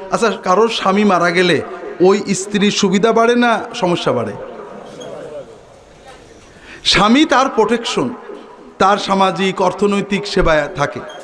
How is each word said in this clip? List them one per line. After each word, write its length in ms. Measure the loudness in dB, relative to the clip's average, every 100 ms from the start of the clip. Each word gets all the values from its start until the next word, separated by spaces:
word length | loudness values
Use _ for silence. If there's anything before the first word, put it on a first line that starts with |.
| -6
আচ্ছা, 200 | -2 0
কারোর 380 | -2 0 2 2
স্বামী 360 | 0 0 2
মারা 260 | 4 4 2
গেলে 320 | 2 2 2 -2 -10 -8 2
ওই 340 | 4 4 0
স্ত্রীর 360 | -4 -2 0 0
সুবিধা 420 | 2 0 2 2
বাড়ে 220 | 4 4
না 260 | 4 2 0 -4
সমস্যা 380 | -4 -2 0 0
বাড়ে? 200 | -2 -4 -8 -12 -14 -16 -18 -18 -16 -16 -14 -14 -14 -16 -20 -20 -20 -20 -20 -20 -20 -20 -20 -20 -20 -20 -8
স্বামী 400 | -2 2 4 4
তার 240 | 4 2 2
প্রোটেকশন, 640 | 2 0 0 -4 -4 -4 -6 -14 -18 -20 -20 -12 0
তার 200 | 2 2
সামাজিক 640 | 0 0 0 0 -2 0
অর্থনৈতিক 640 | -2 0 0 0 -2 -4 -2
সেবায় 420 | 0 2 2 0 -2
থাকে। 240 | -4 -4 -12 -16